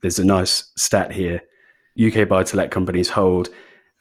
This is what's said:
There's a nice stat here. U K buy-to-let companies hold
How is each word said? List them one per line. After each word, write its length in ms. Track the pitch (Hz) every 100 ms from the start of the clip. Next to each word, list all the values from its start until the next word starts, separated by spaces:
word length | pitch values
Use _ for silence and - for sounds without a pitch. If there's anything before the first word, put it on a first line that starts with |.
There's 180 | 92 85
a 60 | 95
nice 460 | 95 92 - - -
stat 340 | - 101 92
here. 300 | 98 87 87 - _ _ _ _ -
U 160 | 110
K 120 | 110
buy-to-let 480 | 98 95 90 98 85
companies 380 | 101 92 90 87
hold 400 | 107 95 90 90 - - _ _ _